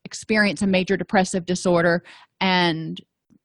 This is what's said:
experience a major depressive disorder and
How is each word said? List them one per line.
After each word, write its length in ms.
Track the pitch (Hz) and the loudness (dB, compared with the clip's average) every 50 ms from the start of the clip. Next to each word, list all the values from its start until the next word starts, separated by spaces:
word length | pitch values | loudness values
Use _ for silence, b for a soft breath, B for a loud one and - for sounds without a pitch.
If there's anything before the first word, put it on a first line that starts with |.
| b | b
experience 560 | - - - - - 220 214 208 202 - - | -18 -16 -10 -6 -2 0 2 2 0 0 -2
a 60 | 208 196 | 0 0
major 280 | 185 185 185 - 196 | 2 0 0 0 -2
depressive 500 | 175 180 - - 196 185 - - 190 170 | -4 -2 0 0 0 0 0 -2 -6 -4
disorder 580 | - 185 - - 185 175 170 170 170 170 175 - B B B B B B - | -4 -4 -2 0 2 2 4 4 2 2 0 -2 B B B B B B -4
and 640 | 190 190 185 180 175 170 160 160 160 160 180 - - _ _ _ _ _ _ _ | 0 2 2 2 2 2 0 -2 -6 -10 -12 -12 -16 _ _ _ _ _ _ _